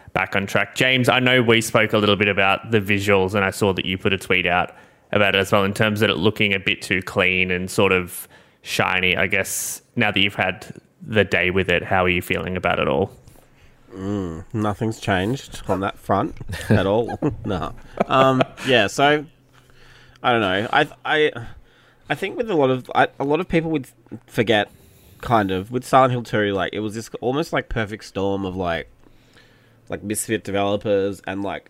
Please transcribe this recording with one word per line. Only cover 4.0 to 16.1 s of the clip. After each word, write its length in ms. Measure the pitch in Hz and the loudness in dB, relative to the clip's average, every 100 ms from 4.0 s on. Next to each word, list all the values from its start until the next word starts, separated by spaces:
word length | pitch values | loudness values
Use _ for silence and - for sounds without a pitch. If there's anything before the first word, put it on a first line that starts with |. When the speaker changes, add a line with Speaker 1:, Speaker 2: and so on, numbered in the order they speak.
| 104 | -2
Speaker 1:
a 40 | 95 | -2
tweet 260 | - 95 87 | 0 0 2
out 300 | 87 - - - _ _ | 0 0 -6 -20 _ _
about 220 | 104 98 | 2 2
it 60 | 98 | 2
as 120 | 95 | 2
well, 120 | 107 | 2
in 100 | 98 | 2
terms 300 | 101 110 104 | 2 0 2
of 60 | 104 | 2
it 60 | 76 | 2
looking 360 | 101 - 104 | 0 0 0
a 60 | 98 | 0
bit 240 | 104 - | -2 -4
too 180 | - 95 | -2 -4
clean 480 | - 104 92 92 92 | -2 0 2 2 0
and 200 | 90 92 | -2 -2
sort 220 | - 98 | 2 2
of 360 | 92 90 - - - _ _ | 2 0 -10 -16 -20 _ _
shiny. 560 | - - 92 92 92 87 | -6 -2 0 0 0 0
I 80 | 95 | 0
guess 560 | 98 95 - - - - - | -2 -2 -6 -8 -10 -8 -2
now 160 | 107 | 0
that 80 | 95 | 2
you've 160 | 98 - | 0 0
had 320 | 92 90 - - - _ | -4 -4 -12 -20 -20 _
the 220 | - 110 | -2 0
day 260 | 95 90 90 | 2 2 2
with 180 | 95 92 | 0 2
it, 120 | 87 | 0
how 220 | 82 95 90 | 2 2 2
are 40 | |
you 120 | 90 | 0
feeling 340 | - 90 87 92 | -2 -4 -4 -2
about 220 | 87 87 | -2 0
it 100 | 78 | 0
all? 240 | 69 98 - - - _ _ - - - 95 | 0 -2 -6 -20 -20 _ _ -20 -20 -20 -10
Speaker 2:
Mm, 500 | 95 101 90 80 - | -6 -4 -6 -10 -8
nothing's 460 | 113 107 101 113 110 | -4 -4 -2 -4 -4
changed 640 | - 95 98 135 - - - | -2 0 0 -4 -8 -12 -4
on 120 | 95 | -4
that 160 | 98 - | -4 -6
front 380 | - | -2